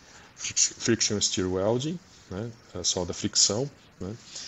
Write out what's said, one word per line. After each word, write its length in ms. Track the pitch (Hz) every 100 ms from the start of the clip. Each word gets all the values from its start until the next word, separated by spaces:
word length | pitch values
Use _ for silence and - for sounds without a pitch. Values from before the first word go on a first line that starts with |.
| - - - -
fric-, 380 | - - -
friction 440 | - - 110 - 104
stir 320 | - - 92
welding, 480 | 92 101 123 151 180 - - -
né, 200 | 92 117 117 -
a 100 | 90
solda 300 | 85 95 90
fricção, 560 | 90 101 - - 104 139 - - -
né, 160 | 92 113 - -